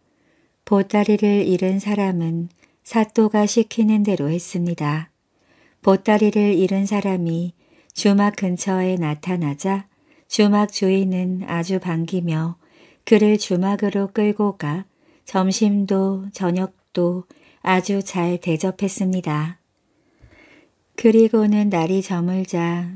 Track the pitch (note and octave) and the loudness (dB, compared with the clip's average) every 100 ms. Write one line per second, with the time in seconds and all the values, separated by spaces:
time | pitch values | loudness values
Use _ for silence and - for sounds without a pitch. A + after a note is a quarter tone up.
0 | _ _ _ _ _ _ - G3+ G3 G#3 | _ _ _ _ _ _ 0 0 2 2
1 | G#3 G#3 G#3 G3+ F#3 F3+ F#3 G3 G3+ G#3 | 2 2 2 2 2 0 0 -2 -2 -2
2 | G3 F3 E3 E3 E3+ _ _ _ - A#3 | -2 -2 -2 -4 -6 _ _ _ -4 -2
3 | G#3+ - G#3+ G#3+ G#3 A#3 A3 - A3 G#3+ | 0 2 2 2 2 2 0 0 2 2
4 | G#3 F#3 C#3+ E3+ - F3+ F3 E3 D3 D#3 | 2 0 -2 -4 -4 -4 -4 -2 -4 -4
5 | E3 _ _ _ _ _ _ _ - F#3+ | -6 _ _ _ _ _ _ _ 2 2
6 | - G#3+ G#3 G#3 G#3 F#3 F#3 G3 G3 G3+ | 2 2 4 4 2 2 2 0 -2 -2
7 | G3 F#3 E3 E3 F3 - _ _ _ - | -2 -2 -2 -2 -6 -10 _ _ _ -2
8 | G3+ G3+ G#3 G#3 F#3 F3+ - F#3 F#3 F3+ | 2 4 2 0 -4 -4 -2 -2 0 0
9 | D#3 D3+ F3 F3+ D3+ C#3+ F#3+ G3 - _ | -2 -4 -4 -2 -2 -4 -4 -4 -6 _
10 | _ _ _ - G#3 G#3 G#3 - F#3+ F#3+ | _ _ _ 2 4 2 0 0 0 2
11 | F#3+ F#3 F#3 F#3 F#3 E3+ E3+ F#3+ F#3 E3 | 0 -2 -2 -4 -4 -4 -2 -4 -2 -4
12 | E3 F#3 E3+ D#3+ E3 E3+ _ _ _ _ | -4 -4 -2 -2 -4 -8 _ _ _ _
13 | - G#3+ G#3+ G#3 - F3+ F#3+ G#3 G3+ G3+ | 4 4 6 2 0 -2 0 -2 -2 -2
14 | G3 A3 G#3 G#3 G#3 G3+ D3 E3+ - _ | -4 -2 -2 0 -2 -2 -6 -6 -8 _
15 | _ _ - F#3+ F#3+ F#3+ G#3+ G3+ G3 F#3+ | _ _ -6 -2 0 0 0 0 0 0
16 | F#3+ F#3+ G3 - F#3 F3+ F#3 _ _ - | 0 -4 -8 -6 -4 -2 -4 _ _ -2
17 | F3 F3+ - _ _ _ - F#3 F#3 G3 | -2 -4 -10 _ _ _ -2 0 0 -4
18 | G3 F#3 E3+ F3 E3+ D#3 F#3+ F#3+ G3 - | -4 -4 -2 -2 -2 -2 -4 -4 -6 -2
19 | F#3+ F#3 E3 D3+ D#3 F3 _ _ _ _ | -2 -2 -2 -4 -4 -8 _ _ _ _
20 | _ _ - _ _ _ _ _ _ - | _ _ -20 _ _ _ _ _ _ 0
21 | A3+ A3 A3 A3+ G#3+ G#3 G#3 F3 E3 F#3+ | 4 6 6 4 2 2 2 0 0 -2
22 | F#3 F3 F3 F#3 F#3 F3 E3+ E3+ F3 | -2 -4 -2 -2 -4 -2 -2 -2 -6